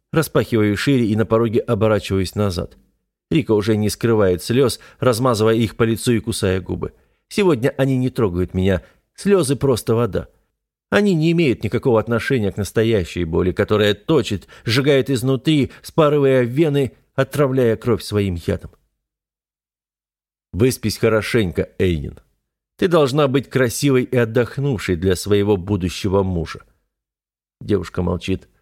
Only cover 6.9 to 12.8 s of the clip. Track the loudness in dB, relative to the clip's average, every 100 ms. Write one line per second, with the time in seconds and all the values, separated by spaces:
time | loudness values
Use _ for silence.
6.9 | _ _ _ _ 0 2 2 -2 -2 -2
7.9 | 0 -2 -2 -2 -2 -4 -2 0 0 -4
8.9 | _ _ -6 0 2 2 0 0 0 0
9.9 | -2 0 -4 -8 _ _ _ _ _ -2
10.9 | 0 2 2 2 2 0 0 -2 -2 2
11.9 | 0 0 -4 -2 -2 -2 -4 -4 0